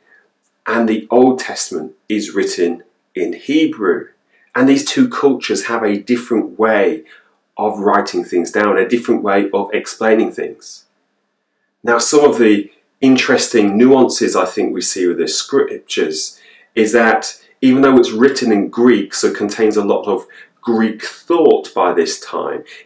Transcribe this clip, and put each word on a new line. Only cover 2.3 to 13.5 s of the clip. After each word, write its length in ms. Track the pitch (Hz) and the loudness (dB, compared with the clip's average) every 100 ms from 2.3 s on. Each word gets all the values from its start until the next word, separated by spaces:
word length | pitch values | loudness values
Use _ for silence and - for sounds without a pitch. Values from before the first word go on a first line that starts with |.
written 500 | 98 95 - 85 87 - _ _ | -4 -4 -2 -2 -4 -12 _ _
in 200 | - 87 | -6 -6
Hebrew. 720 | - - 156 151 113 95 - - _ _ _ _ | -6 -2 0 0 0 -2 -2 -6 _ _ _ _
And 120 | 123 135 | 0 2
these 160 | 139 | 2
two 280 | - 135 127 | 0 0 0
cultures 560 | - 139 131 - 104 - | 2 0 0 -2 -4 -4
have 160 | 117 | -4
a 160 | 107 101 | -2 -2
different 600 | - 120 - 110 - - | -2 -4 -2 -4 -4 -2
way 460 | 110 107 95 78 - - _ _ _ - | 0 2 0 -2 -10 -20 _ _ _ -6
of 220 | 104 104 | -6 -2
writing 440 | 101 101 - 90 | 0 0 0 -6
things 260 | - 87 87 | -4 -4 -2
down, 280 | 107 104 95 | -2 0 0
a 100 | 92 | 0
different 340 | 117 - 110 | -2 0 -2
way 280 | 104 101 101 | 0 -2 0
of 160 | 101 98 | -4 -4
explaining 580 | 104 - - 110 110 104 | -6 -8 -4 0 2 0
things. 540 | - 90 - - - _ _ _ _ _ _ _ _ _ _ | -4 -10 -12 -20 -20 _ _ _ _ _ _ _ _ _ _
Now, 160 | 110 117 | -2 0
some 260 | - 151 | 2 4
of 140 | 143 123 | 4 4
the 340 | 110 101 - _ _ _ | 4 2 -2 _ _ _
interesting 720 | 135 127 - 123 - | 2 2 2 0 2